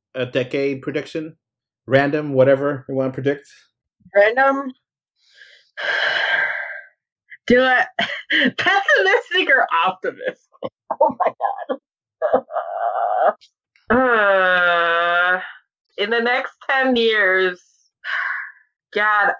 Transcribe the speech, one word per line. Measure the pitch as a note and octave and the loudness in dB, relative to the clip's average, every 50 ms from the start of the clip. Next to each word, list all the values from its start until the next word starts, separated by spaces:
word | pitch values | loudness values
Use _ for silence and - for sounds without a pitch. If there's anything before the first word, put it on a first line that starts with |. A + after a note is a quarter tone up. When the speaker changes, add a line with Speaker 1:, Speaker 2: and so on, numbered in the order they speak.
| _ _ - | _ _ -8
Speaker 1:
a | C3 B2 | -6 -6
decade | B2 - C3+ B2 B2+ - C#3 C#3 C#3 C#3 C3 | -4 -2 -4 -4 -2 -2 -2 -2 -2 -4 -4
prediction? | C3+ D#3 D3 D3+ C#3 - - - - - - _ _ _ _ _ _ _ _ _ _ - | -6 -8 -6 -6 -8 -8 -8 -10 -10 -10 -14 _ _ _ _ _ _ _ _ _ _ 0
Random, | B2+ C3+ C#3 C#3+ D3 D3+ D3+ D3 C#3 | 2 2 2 2 0 -2 -2 0 2
whatever | C3 B2+ C3+ C#3 C3+ C#3 C#3+ D3 C3 C3 - | 4 4 4 4 2 0 -2 -4 -6 -8 -6
you | C#3 | -4
wanna | C3+ C3 C3 | -2 -2 -2
predict? | C3 - B2+ C#3 C#3+ C#3+ - - - - _ _ _ _ _ _ _ _ _ - - | -4 -4 -2 -2 -2 -2 -6 -16 -20 -20 _ _ _ _ _ _ _ _ _ -2 2
Speaker 2:
Random? | G3+ G3+ G#3+ A#3 C4 C4+ C4+ C4+ C#4 C#4 C4 B3+ _ _ _ _ _ _ _ _ _ _ _ _ - - - - _ _ _ _ - | 4 4 4 4 4 2 2 2 0 -4 -8 -12 _ _ _ _ _ _ _ _ _ _ _ _ -20 -20 -20 -20 _ _ _ _ -8
<sighs> | - - - - - - - - - - - - - - - - - - - - - - _ _ _ _ _ _ _ _ - - _ - | -6 -4 -2 -2 -2 -2 -2 -2 -2 -2 -2 -2 -2 -4 -6 -8 -10 -12 -14 -16 -18 -20 _ _ _ _ _ _ _ _ -20 -6 _ 2
Do | A#3+ B3 C4 | 4 4 4
it. | C4 B3+ A#3+ - - - - | 4 2 2 0 -2 -4 -6
<laughs> | - - - - - - - - C#4 B3+ - - | -6 -4 -6 -8 -6 -2 0 0 0 0 -2 -2
Pessimistic | - F4 G4 G4 G4 - D5 C5+ F#4+ F#4+ G4+ - - - F4 F#4 D#4 - | 0 0 2 2 2 2 2 2 4 2 2 0 0 -2 -2 0 2 2
or | - - - - E3+ E3 F3 | 2 2 2 2 0 0 0
optimistic? | F#3 F#3+ - - F3 C3+ - - - - - _ _ _ _ - | 0 -2 -4 -6 -8 -8 -6 -8 -8 -8 -10 _ _ _ _ -12
<laughs> | - - _ _ - - - | -12 -12 _ _ -6 -2 0
Oh | - - - - | 0 2 2 0
my | - - - - - - - - - - C4+ - _ _ _ _ _ _ _ _ - - - | -2 -4 -2 -2 -4 -4 -4 -6 -8 -8 -10 -10 _ _ _ _ _ _ _ _ -2 0 0
god. | - - - - - - E2 G2 G2 A2 A2+ - A#2 A#2 G#2 G#2 G#2+ D3 F#3+ G#3+ - | 0 0 -2 -6 -8 -6 -6 -6 -4 -4 -4 -2 -2 -2 -2 0 0 0 0 0 -2
<laughs> | - - _ _ _ _ _ _ _ - | -8 -20 _ _ _ _ _ _ _ 0
Uh, | A3 B3+ C4 B3+ A#3 A3 G#3 G3+ G3 F#3+ F#3 F#3 F#3 F3+ F3 F3 F3 E3+ E3+ E3+ E3+ E3+ F3 F3 F3 F3 F3+ F3+ F#3 F#3 - - - - _ _ _ _ _ _ _ - | 0 2 2 4 4 4 4 4 4 4 4 4 2 2 2 2 2 2 2 0 0 0 0 2 2 2 2 2 0 -2 -4 -8 -16 -20 _ _ _ _ _ _ _ -6
in | G3+ G#3 | -4 -2
the | A#3 A#3 | 0 0
next | A#3 A#3+ B3 C4 C4 - - _ - - | 0 0 0 -2 -4 -6 -12 _ -4 -2
ten | C4+ C4 C4 C4 B3+ | 0 0 2 2 2
years, | A#3 A3+ A3+ A3 G#3+ G3+ F#3 F#3 F#3 F#3+ F#3 F3+ - _ _ _ _ _ _ _ _ - - - - - - | 2 2 2 2 2 2 2 2 2 2 0 -2 -6 _ _ _ _ _ _ _ _ -10 -8 -6 -4 -4 -6
<sighs> | - - - - - - _ _ _ _ _ _ - | -6 -8 -10 -14 -18 -20 _ _ _ _ _ _ -4
God, | G#3 G#3 G#3+ G#3 G#3 G3+ G3+ - - | -2 0 0 2 2 0 0 0 0